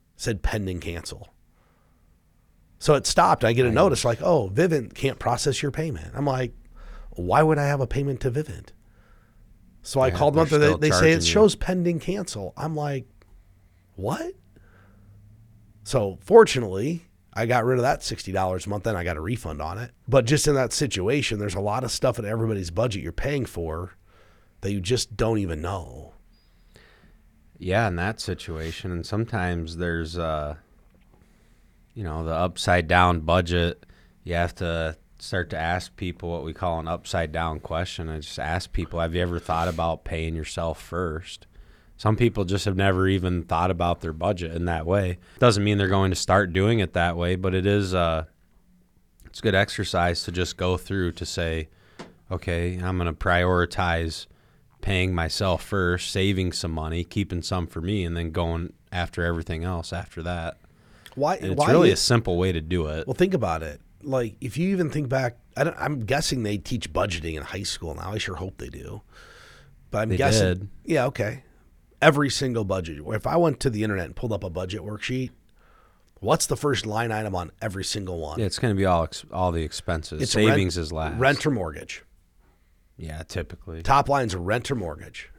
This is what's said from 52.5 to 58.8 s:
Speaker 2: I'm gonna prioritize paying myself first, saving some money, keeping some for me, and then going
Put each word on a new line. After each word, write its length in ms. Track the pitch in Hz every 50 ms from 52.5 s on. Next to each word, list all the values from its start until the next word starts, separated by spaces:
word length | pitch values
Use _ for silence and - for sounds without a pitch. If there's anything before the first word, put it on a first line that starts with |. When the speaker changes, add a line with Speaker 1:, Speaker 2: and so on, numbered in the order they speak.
| 87 85 85 90 90 90
Speaker 2:
I'm 200 | 92 92 92 90
gonna 160 | 87 85 80
prioritize 1120 | - - 92 87 87 90 90 92 87 87 85 - - 92 87 85 85 82 82 80 - - - - _ _ _ _ _ _ _ _ _
paying 340 | - - 98 92 90 92 92
myself 480 | 87 82 82 - - 104 95 87 87 -
first, 480 | - - 98 92 87 87 87 - -
saving 400 | - 98 95 98 98 92 92 90
some 200 | 85 - - 85
money, 340 | 80 80 78 80 82 85 87
keeping 360 | - - 104 98 - 90 87
some 240 | 85 - 98 92 87
for 140 | 80 - 85
me, 240 | 80 92 107 101 90
and 140 | 85 85 85
then 140 | 85 82
going 420 | 78 90 85 82 82 82 85 - - _